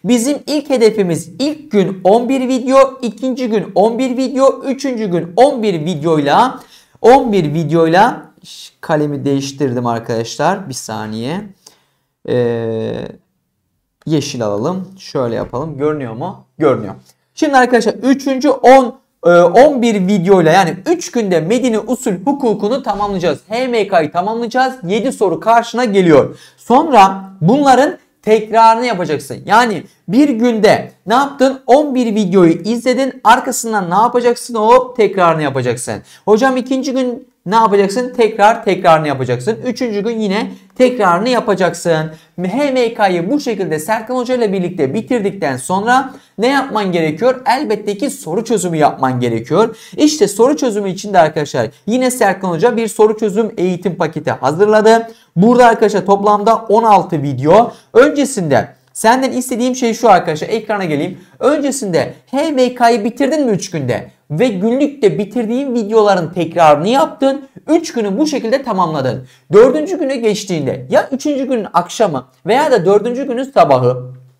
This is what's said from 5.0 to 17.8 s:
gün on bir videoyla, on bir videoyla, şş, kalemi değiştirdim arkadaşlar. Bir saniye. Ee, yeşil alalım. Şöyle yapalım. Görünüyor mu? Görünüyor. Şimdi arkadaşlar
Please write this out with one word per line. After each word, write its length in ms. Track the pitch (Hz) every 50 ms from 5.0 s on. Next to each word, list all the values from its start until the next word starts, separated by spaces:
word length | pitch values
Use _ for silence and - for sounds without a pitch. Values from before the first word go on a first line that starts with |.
| 220
gün 280 | 196 175 165 170 170 165
on 280 | 220 254 294 285 247 214
bir 220 | 214 185 160 147
videoyla, 760 | 175 185 143 147 170 160 151 143 139 151 190 240 262 269 - - _ - _ _ _ _ _
on 300 | - 220 254 277 - 240
bir 220 | 202 190 160 147 147
videoyla, 680 | 170 165 143 156 170 165 165 165 185 214 254 - - - - _ _ _
şş, 300 | - - - - - _ _
kalemi 440 | - - 165 151 151 147 143 135 123
değiştirdim 600 | 139 139 139 139 139 135 - 147 131 120 127 120
arkadaşlar. 840 | 120 117 113 117 - 120 110 117 117 - - 147 165 196 208 196 139
Bir 40 | 127
saniye. 680 | - - - 110 107 107 107 110 110 117 131 165 196 214 196 - _ _ - _ _ _ _ _ _ _ _ _ _ _ -
Ee, 600 | 123 123 120 117 120 117 117 113 113 113 110 110 110 117 - - - _ _ _ _ _ _ _ _ _ _ _ _ _ _ _ _ _ _
yeşil 400 | 147 160 147 - - - 127 110
alalım. 420 | 104 101 104 117 160 185 190 185 - - -
Şöyle 360 | - - - 147 127 117 113
yapalım. 420 | 104 104 - - 123 151 165 147
Görünüyor 360 | 127 143 151 156 151 135 117 110
mu? 320 | 117 156 185 202 - _ _ _
Görünüyor. 360 | - 156 143 127 110 104 95 95 - _ _ _ _ _ _ _
Şimdi 220 | - 320 302 277
arkadaşlar 360 | 254 247 247 262 233